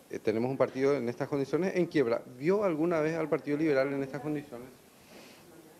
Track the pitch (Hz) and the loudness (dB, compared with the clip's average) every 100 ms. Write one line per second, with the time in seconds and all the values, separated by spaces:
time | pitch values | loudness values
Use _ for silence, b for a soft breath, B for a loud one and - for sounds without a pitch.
0 | - 101 - 107 123 135 127 131 135 143 | -12 -4 0 0 0 2 0 2 2 2
1 | 117 117 135 143 135 151 185 185 170 156 | 0 -4 -4 -2 0 0 0 0 2 2
2 | 117 117 - 127 147 202 202 151 170 165 | 2 0 -4 -4 0 2 2 2 2 2
3 | 156 165 156 156 135 147 160 135 135 139 | 0 0 0 -2 0 0 4 4 2 0
4 | 135 135 147 147 143 120 127 - - - | -4 -6 -4 -6 -6 -14 -16 -20 -20 -20
5 | B B B B - - - | B B B B -20 -20 -20